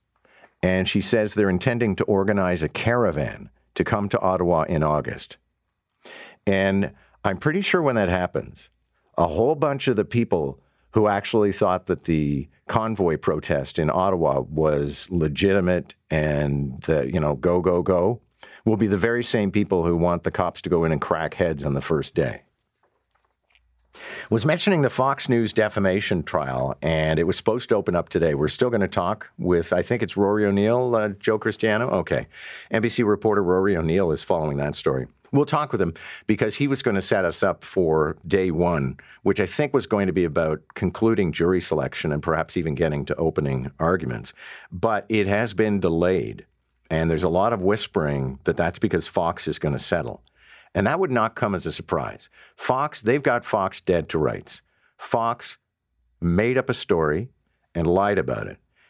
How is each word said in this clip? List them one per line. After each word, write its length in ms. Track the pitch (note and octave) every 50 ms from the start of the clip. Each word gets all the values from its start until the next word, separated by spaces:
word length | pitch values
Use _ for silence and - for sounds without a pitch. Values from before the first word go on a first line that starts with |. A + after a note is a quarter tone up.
| _ _ _ _ _ _ _ _ - _ _ _
and 260 | - F#2 F#2 F#2 F#2
she 140 | - - G2+
says 320 | F#2+ - A#2 A2 G#2+ G2+ -
they're 160 | G#2 G2+ G2
intending 460 | F#2 F2+ - C3 A#2+ A#2 A#2+ G#2 F2+
to 80 | - -
organize 580 | - G#2 G2 G2 G#2+ G2+ G2 F#2 F2+ F2+ D#2+
a 80 | D#2 C#2
caravan 800 | - - - - A#2+ B2 A2+ F2+ D2 D2+ C#2 - - - - - _ _ _ _ _
to 80 | - E2+
come 240 | - A#2 G#2 G2+ F#2+
to 100 | - -
Ottawa 440 | G2 F#2 F#2 F2 F2+ F2 E2+ D#2+ D2+
in 200 | - E2 D2+ D#2
August. 540 | D2+ D2+ D2 C2 - - - - - - - _ _ _ _ _ _ _ _ _ _ _ _ - - - - - - - _ _
And 460 | G#2 G2 F#2+ F#2+ G2 G2 G2 G2 - - - _ _ _ _ -
I'm 140 | G#2 F#2+
pretty 240 | F2+ - D3+ D#3+ G3+
sure 200 | G3 - - F3+
when 140 | D#3 C3+ A#2+
that 140 | A2 G2 F2
happens, 600 | F2+ F2+ F2+ - - B1+ - - - - - - _ _ _ _ _ _ _ _ _
a 100 | - F2
whole 280 | E2 D2+ F#2+ A#2 C#3+ D#3
bunch 320 | C#3 D#3+ C#3+ C#3 C#3 -
of 80 | C3+ A2+
the 100 | G#2+ F#2
people 540 | - - A#2+ A#2 - F#2 E2 D2 C2+ - - _ _ _ _ _ _
who 160 | - A2 G#2
actually 440 | G#2 G2+ G2+ - - - A2 G#2 G2+
thought 340 | F#2 - G#2 F2+ F#2 F2 -
that 180 | - E2+ - -
the 460 | E2+ D#2+ D#2 D2+ C#2+ D2 C2+ - - _ _ _
convoy 500 | - - A2+ A2 A2+ A2 G2+ F#2 E2 D#2
protest 640 | C#2+ - F2+ D#2 D2+ - - D#2+ C#2+ C2+ - - E2+
in 100 | D#2 D2+
Ottawa 520 | - F2+ F#2 G2 F#2+ E2+ D#2 C#2+ C#2 C2+
was 640 | B1+ C2+ D2+ D2+ D#2 D2+ D2 C#2+ C#2+ C#2+ D2 - - -
legitimate 840 | F#2 E2+ D#2 D2+ C#2 - G2 G2 G2 G2 F2+ F2+ F2+ E2+ C#2 - - _ _ -
and 720 | D#2 D#2 D2+ D2+ D2 D2 D2 C#2+ C#2+ C#2+ C#2+ C2+ C2 D2 -
the, 280 | - D#2 D2 B1 C2
you 80 | E2 E2
know, 160 | D2 D2+ C#2+
go, 260 | C2 F2+ F2 F2 F2+
go, 200 | E2 F#2 F2 F2+
go, 400 | E2 F#2+ F2+ E2+ F2+ A2 A#2+ - - _ _ _ - - - - _
will 120 | A2 A2
be 100 | G2 A2
the 100 | G2 G#2
very 260 | F#2 A2+ A#2 A#2+ A#2+ A#2+
same 280 | - - A2 G2+ F#2+
people 320 | E2+ G#2 G2 - F#2+ F2 E2
who 120 | E2+ F2
want 280 | E2 E2+ F2 F2 E2+ -
the 80 | E2+
cops 300 | - - F2+ E2+ - -
to 80 | - E2+
go 140 | F2+ E2 E2
in 80 | D#2+
and 100 | D#2+ C#2+
crack 320 | - - E2+ D#2+ D#2+ D2+ -
heads 300 | - F2+ E2 D#2+ C#2 D2
on 100 | D2 C#2
the 80 | C#2
first 340 | - - D#2+ D2 C#2 - -
day. 280 | - C#2+ A#1+ G#1 - - _ _ _ _ _ _ _ _ _ _ _ _ _ _ _ _ _ _ _ _ _ _ _ _ _ _ _ _ _ - - - - - - - -
Was 160 | A2 A2+ -
mentioning 360 | D#3 D#3 E3 - G#3 F#3 D#3
the 80 | C#3 A#2
Fox 400 | - - C3 C#3 C#3 - - B2+
News 240 | A#2+ A#2 A2+ G#2 -
defamation 680 | A2 G#2+ G#2 - G#2+ G2 F#2 F#2 G2+ - - G2+ E2+ D2+
trial, 520 | - - D#2+ C#2 C2 B1+ B1+ C2 C2+ - -
and 380 | - D#2+ D#2+ D#2 D#2 D#2 D#2+ D#2
it 60 | E2+
was 120 | F#2 F2+
supposed 320 | - - A2+ A2 B2+ - -
to 60 | A#2
open 200 | G2+ - - F2
up 140 | E2+ D#2+ -
today. 240 | - E2+ E2+ D#2+ D2
We're 140 | C#2 D2+
still 240 | D#2 - - B2 B2
gonna 160 | A#2+ G#2 F#2+
talk 420 | F#2 - G2 F2 F#2 G#2+ - - - _
with, 340 | - F#2 F2+ F2+ E2+ E2 - F#2
I 100 | F2+ F2
think 180 | - B2 G#2+
it's 160 | A2+ F2 -
Rory 280 | G2 G2+ G2 G#2 G#2+ G#2
O'Neill, 500 | G2+ G2+ G2+ G#2 A2 A#2+ B2 B2+ B2 A#2
uh, 140 | A2 G#2+ G#2
Joe 280 | G2 - - A2 A2
Cristiano? 520 | G#2+ - A2 G#2 - A2+ A2 G#2 A2 B2 -
Okay. 360 | - F2+ E2 - D#2 B1 - - - - - - - - - -
N 100 | - A2
B 80 | A2+ A2+
C 140 | - - A2+
reporter 400 | G#2 G#2 G2+ - A2 G2+ G2+ F#2
Rory 340 | F2 F#2 F#2+ F#2+ G#2 F#2+
O'Neill 340 | E2 E2 D#2+ E2+ G2 F#2 E2
is 120 | D2 - -
following 340 | - F#2 E2 D#2 D2+ C#2+
that 160 | C#2 C#2+ D2 C#2
story. 340 | - - - C2 C2 B1 - _ _ _ _
We'll 140 | C#3 C#3 D3
talk 260 | - D#3 D3 D3+ C3+
with 100 | B2 F#2+
him 120 | F2+ E2 D#2+ - - - - - -
because 300 | - G#2+ - A#2 G#2+ -
he 120 | - C#3+
was 140 | C#3 C3+ -
gonna 200 | - A#2+ G2+ F#2+
set 240 | - - A2+ G2 F2+
us 180 | E2+ E2 - G#2
up 200 | F#2 E2 - -
for 540 | - - G2 F2 D#2+ D#2 D#2+ D2+ D#2 - - -
day 240 | D#2+ G2 F#2+ F#2 F#2
one, 480 | D#2 E2 F2 F2 F#2 D2 C2+ C2+ - - - - - - -
which 160 | G2 F#2 -
I 60 | F#2+
think 280 | - - - D3+ C#3 -
was 140 | B2+ G2+
going 200 | - A2 G2+ G2
to 60 | F#2 D#2+
be 120 | F#2 F2
about 360 | D#2+ C#2+ E2+ D#2+ D#2 D#2 - - - _
concluding 580 | - G2+ E2 - - A2 A2+ A2+ G#2 F#2+ D#2+
jury 280 | D2+ - E2+ F2+ F#2 F2
selection 520 | - - D#2+ D2+ C2 - - - - D#2
and 100 | D2 D2
perhaps 340 | - E2 D#2+ E2 D#2+ - -
even 200 | F#2 D#2 D#2+ C#2+
getting 280 | C#2+ E2 D2+ D2 C#2+ C2+
to 100 | D2+ D2
opening 560 | - E2 D#2+ - - D2 C#2 C2+ B1+ B1+ C2+ - -
arguments. 540 | D#2+ E2 F#2+ E2+ D#2+ B1+ A#1 A1 A#1 - - - - - - - - -
But 340 | - F#2+ A2+ A2+ G#2+ G2 - -
it 180 | A2 G#2+ G2
has 260 | G2 G2+ G#2+ A#2+ G#2+ F#2+
been 260 | - A2 G#2+ G2+ F#2+
delayed, 680 | F2+ E2+ E2 E2 F2 F2+ F#2+ E2 A1 A1 - - - _ _ _ _ _ _ _ _ -
and 200 | D#2+ D#2+ E2 E2
there's 140 | D#2+ D#2 F2+
a 60 | E2
lot 240 | E2+ F#2 G2+ A#2 A#2
of 80 | G2
whispering 800 | F2+ G2 G#2+ A2 - - - F#2+ D#2 D2 C#2+ C#2 C2+ C2 C2 - -
that 140 | F2 D#2
that's 220 | - E2+ E2+ - -
because 280 | A2+ F2+ F#2 E2 -
Fox 400 | - - F#2 E2+ E2+ E2 - -
is 120 | D#2+ D#2 -
gonna 200 | - D2 C2+ B1
settle. 440 | - - F2+ E2 C2 A1+ - - _ _ _ _ _ - - - _ _ -
And 120 | F#2 G2
that 120 | B2 D3+ F#3
would 120 | F#3+ C#3+
not 240 | B2+ A#2 A2 A2+ -
come 180 | - B2 G#2 F#2+
as 140 | E2+ -
a 40 | D#2+
surprise. 580 | - - - - F2+ D2+ A#1+ G1+ G1+ - - - _ - - - _
Fox, 480 | - - - B2+ C3 D3 D3+ - - G#2
they've 180 | A2+ C3+ D3
got 240 | C3+ C#3 A#2+ A#2 -
Fox 340 | - - G2+ F#2+ F#2+ - -
dead 300 | - G2 F2 E2 D2 -
to 80 | -
rights. 460 | D#2+ D2 A#1 G#1+ G1+ - - - - - _ _ _ _ _ _
Fox 600 | _ - - - A#2 A2+ A#2 B2 - - - - - _ _ _ _ _ _ _ _ _ _ _ _
made 380 | E2+ E2+ E2+ G2 A2 B2 B2+
up 100 | C3 C3
a 60 | - A#2
story 560 | - - - F#2 E2 D#2 D2+ D2+ F#2 B2 C3 _ _ _ _ _ _ _ _ -
and 100 | E2+ D#2+
lied 320 | E2+ F2 F#2+ G2+ G2+ G2+
about 300 | F#2 D2 B1+ A#1+ G#1+ G1+
it. 100 | G1+ - - _ _ _ _ _